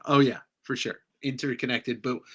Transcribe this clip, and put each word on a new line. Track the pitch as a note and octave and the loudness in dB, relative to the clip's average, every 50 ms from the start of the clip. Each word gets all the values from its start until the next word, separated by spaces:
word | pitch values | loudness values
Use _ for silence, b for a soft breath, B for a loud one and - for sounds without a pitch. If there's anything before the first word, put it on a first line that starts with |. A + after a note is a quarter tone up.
| _ | _
Oh, | - D3 C#3+ | 2 6 6
yeah, | C#3 C3 A2 - - _ _ _ _ | 6 6 4 -2 -10 _ _ _ _
for | - C3+ | -8 -6
sure. | A#2+ - A2+ - - _ _ _ _ - | -4 -4 -6 -6 -8 _ _ _ _ -6
Interconnected. | C#3 C3 B2+ - C#3+ B2+ A#2+ - B2+ B2 A#2 - - A#2+ A2+ | -6 -6 -4 -4 -4 -4 -2 -2 -2 -2 -2 -2 -4 -6 -4
But | - C3 B2+ A2+ B B | -4 -4 -6 -6 B B